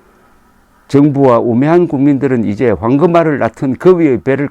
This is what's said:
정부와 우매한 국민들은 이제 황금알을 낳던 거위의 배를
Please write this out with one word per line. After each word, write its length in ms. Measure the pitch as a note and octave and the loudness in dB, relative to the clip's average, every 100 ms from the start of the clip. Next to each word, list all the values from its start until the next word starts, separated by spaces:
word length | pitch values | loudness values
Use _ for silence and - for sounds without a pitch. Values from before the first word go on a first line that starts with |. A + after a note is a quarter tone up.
| _ _ _ _ _ _ _ _ _ | _ _ _ _ _ _ _ _ _
정부와 520 | C#3 D3 C3+ C3+ A#2 | 2 2 2 2 2
우매한 500 | A2+ A#2 D3 E3+ F3 | 0 0 2 0 0
국민들은 560 | C#3 C#3 C#3 C#3 B2+ G2+ | 0 0 0 -2 -2 -4
이제 260 | G2+ B2+ | -2 -2
황금알을 680 | F#2 A2+ C#3 F3 E3+ D#3+ C3+ | -2 -2 0 2 0 0 -2
낳던 400 | A2+ - C#3 B2+ | -4 -4 -6 -2
거위의 420 | F#3 F3+ D#3+ A#2 | 0 2 2 -2
배를 260 | - C3+ C#3+ | -2 -4 -4